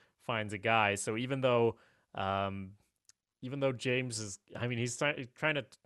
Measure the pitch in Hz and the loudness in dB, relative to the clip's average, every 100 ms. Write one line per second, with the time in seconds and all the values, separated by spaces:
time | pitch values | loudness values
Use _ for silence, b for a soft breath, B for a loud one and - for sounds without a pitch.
0 | _ _ - 113 107 104 110 113 104 101 | _ _ -6 -4 -2 -2 4 6 4 2
1 | - 110 127 135 127 120 117 110 _ _ | -2 -4 -2 0 4 6 4 2 _ _
2 | _ - 95 98 98 98 95 101 _ _ | _ -4 0 0 0 -4 -10 -16 _ _
3 | _ _ _ _ 127 139 135 120 131 127 | _ _ _ _ -10 -2 -2 0 0 0
4 | 127 113 107 - _ - 120 120 123 - | -2 -6 -8 -10 _ -6 -4 -2 -4 0
5 | 147 143 123 - 156 147 113 - | -2 -2 -8 -4 -2 -2 -6 -14